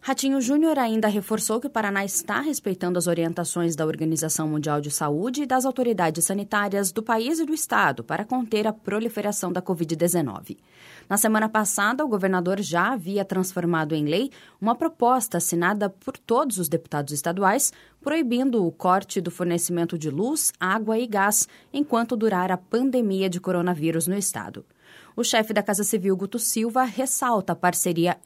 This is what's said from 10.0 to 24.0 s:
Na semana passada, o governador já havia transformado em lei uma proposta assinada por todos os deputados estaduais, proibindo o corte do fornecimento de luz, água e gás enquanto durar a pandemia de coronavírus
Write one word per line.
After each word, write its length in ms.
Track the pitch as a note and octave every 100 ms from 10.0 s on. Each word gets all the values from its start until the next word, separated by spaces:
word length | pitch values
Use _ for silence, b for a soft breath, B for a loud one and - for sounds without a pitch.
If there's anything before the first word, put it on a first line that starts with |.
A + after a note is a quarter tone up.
| E3+ F3 C#3+ F#2+ - - B B B B -
Na 80 | G3+
semana 320 | A3 G#3+ A3
passada, 560 | A3 G#3 - G3+ B3+
o 40 | D4+
governador 540 | G#3+ F#3+ F#3 F3 G3
já 300 | F3 E3+ F#3+
havia 320 | B3+ E3+ G3+
transformado 720 | G3 F#3 F3+ - E3+ E3 D#3 D#3
em 80 |
lei 260 | D3 E3+ C#4 B B B
uma 160 | G#3 A#3
proposta 600 | E4 D#4+ A#3+ B3+ A#3 F3
assinada 520 | - E3+ F3 G#3+ G3+
por 260 | G3 - -
todos 400 | - A#3 D4 F#3
os 100 | D#3+
deputados 440 | E3 - D3+ C#3+
estaduais, 600 | D3 E3+ F3+ F#3+ A#3+ - b b b
proibindo 640 | - D#4 B3+ A#3+ C4+ A#3
o 60 | E3+
corte 500 | D#3 F#3 F#3 G3 -
do 100 | F3
fornecimento 680 | E3+ F3 E3+ E3+ F3 E3+ E3+
de 100 | D3+
luz, 440 | C#3 A3+ D#4 - -
água 400 | F3+ G#3 G#3+ A3
e 80 | B3
gás 420 | G#3 G3 G#3 - B B
enquanto 440 | C#4 D4 A3+ A#3 A#3
durar 360 | A3 F#3 F#3
a 40 | F#3
pandemia 720 | - A3+ C4+ B3+ A3 F#3+ F#3+
de 120 | F3
coronavírus 680 | F3+ F3+ F3 F3 D#3+ D#3+